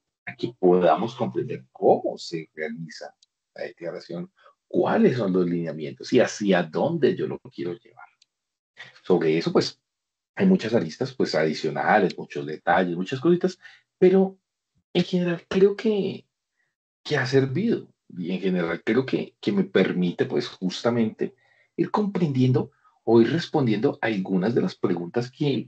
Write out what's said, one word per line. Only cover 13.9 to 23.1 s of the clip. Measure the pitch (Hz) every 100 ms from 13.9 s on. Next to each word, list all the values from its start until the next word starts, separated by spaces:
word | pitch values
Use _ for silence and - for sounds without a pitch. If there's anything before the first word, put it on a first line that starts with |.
| _
pero | 185 190 190 - _ _ _ _ _
en | 175
general | 175 180 175 170 -
creo | 190 202 202
que, | 220 208 185 - - _ _ _ _ _ _ _
que | - 143
ha | 131
servido | 135 135 131 226 131 - _ _
y | - 85
en | 92
general | 95 92 82 85
creo | - 110 131
que, | - - _
que | -
me | 101
permite, | 90 101 92 82 90 85 -
pues, | 73 -
justamente | - 92 - 117 120 110 - - - _ _ _ -
ir | -
comprendiendo | 220 202 180 170 127 127 120 104 _ _ _
o | -